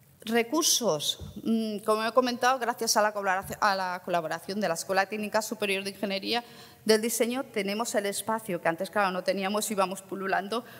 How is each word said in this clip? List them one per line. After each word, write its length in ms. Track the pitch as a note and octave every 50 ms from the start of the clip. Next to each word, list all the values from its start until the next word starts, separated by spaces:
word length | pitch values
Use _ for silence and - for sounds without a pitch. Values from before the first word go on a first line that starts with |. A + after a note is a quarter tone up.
| - _ - _
Recursos, 1000 | - A3 A3+ A#3 A3+ A#3 D4+ D#4+ D#4 - - - B3 G3+ D#3 D3 - - - - - - - - -
mm, 360 | - A3+ A3+ A3 A3 G#3 A3 A3
como 180 | A3 G#3+ G#3+ A3
he 80 | A#3
comentado, 460 | A3+ C4 B3+ B3 A#3+ A#3+ B3 B3 C4+ C4
gracias 400 | A#3 A3 A#3+ - A3+ A3+ - A3+
a 60 | G#3
la 100 | G#3+ G#3
colaboraci-, 440 | G3+ G3 G3 F3+ F#3+ G3 - A3 -
a 140 | A3 G#3 F#3+
la 260 | F#3+ F#3+ F#3 F3+ F#3 -
colaboración 560 | - F3 E3+ D#3+ D#3 D#3+ E3+ - - F#3+ G#3+
de 80 | G3+ E3+
la 60 | E3
Escuela 320 | E3 - - F#3+ F#3+ G3
Técnica 380 | G3 G#3+ G#3+ G#3 G#3 - G#3+ A3
Superior 400 | - A#3 - G#3 G3 G3 F#3+ G3
de 80 | G3
Ingeniería 520 | G3+ - - G3+ G3 G3 G3 G3+ A3+ A#3+ A#3 - - - - - - - -
del 160 | G#3+ A3 A3
Diseño 440 | A3 A#3+ A#3 - A#3+ A3+ B3 C4 C#4
tenemos 500 | - - G#3+ F#3+ G3 G3+ G#3+ A#3 - -
el 140 | A3 G3+ G3+
espacio 520 | G3 - - - A3 A3+ - - F3 E3
que 80 | - D#3
antes, 220 | E3 - G3 F#3+
claro, 220 | - G#3+ G3+ F#3
no 120 | F#3 F#3 F#3
teníamos, 460 | - F3+ G3 F#3+ F#3+ G#3 G#3 G#3+ -
íbamos 320 | A3 F#3+ F3+ F3+ F#3+ -
pululando 640 | - - F#3+ F#3+ F#3+ F#3+ F3+ F3+ F#3+ G3+ A3 A#3+ A#3+ - - -